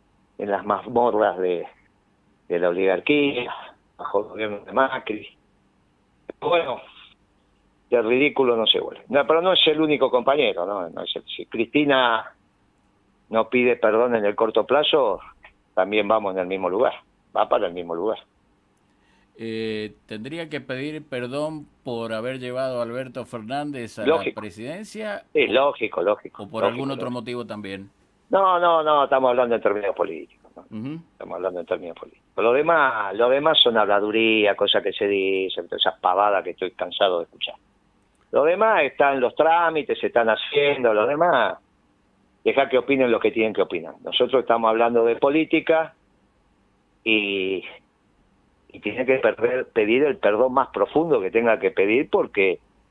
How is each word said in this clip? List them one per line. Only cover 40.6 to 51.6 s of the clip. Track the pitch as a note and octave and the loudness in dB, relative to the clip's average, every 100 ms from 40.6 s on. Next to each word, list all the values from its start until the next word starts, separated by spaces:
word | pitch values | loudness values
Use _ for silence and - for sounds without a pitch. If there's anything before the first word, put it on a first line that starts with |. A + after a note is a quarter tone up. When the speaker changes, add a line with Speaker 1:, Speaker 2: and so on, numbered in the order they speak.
| C#3+ C3+ A#2+ | 2 2 2
Speaker 1:
lo | G#2+ A2 | 4 2
demás, | D3 F3 C3+ G2+ D#2+ _ _ _ _ _ _ _ _ | 2 2 4 2 -2 _ _ _ _ _ _ _ _
deja | A2 A2 C3+ | 0 2 2
que | B2+ | 2
opinen | A#2+ C3+ B2+ | 2 2 2
lo | A2 | 2
que | A2 | 2
tienen | A2+ A2 | 0 -2
que | G2+ | 0
opinar. | F2+ F2 D#2+ - | -2 -2 -8 -14
Nosotros | - - B2 C3 | -6 0 2 2
estamos | - A#2 A2+ | 2 2 2
hablando | A2+ A#2 A#2+ | 2 2 4
de | A#2 A2+ | 2 4
política | C#3+ D#3 D3+ D#3+ D3+ D#3+ D#3 _ _ _ _ _ _ _ _ _ _ _ | 2 2 0 -2 2 0 0 _ _ _ _ _ _ _ _ _ _ _
y, | A2+ G#2+ G2+ G2 F#2+ F#2 - - _ _ _ _ _ _ _ _ _ | 0 0 0 -4 -4 -6 -8 -20 _ _ _ _ _ _ _ _ _
y | - | -12
tiene | G#2+ A2 B2+ | -10 -6 0
que | C3 | 2
perder, | A2+ G2+ A#2 B2+ - | 2 0 0 -2 -2
pedir | A#2 G#2+ B2 | -2 2 2
el | D3 A#2 | 2 2
perdón | G2+ G#2+ C3 | 0 2 2
más | C3 B2+ | 2 -2
profundo | G2+ G2 D3 E3 B2+ | 0 0 0 2 0
que | F#2+ | 0
tenga | A2+ A#2 | 0 2
que | G#2+ | 2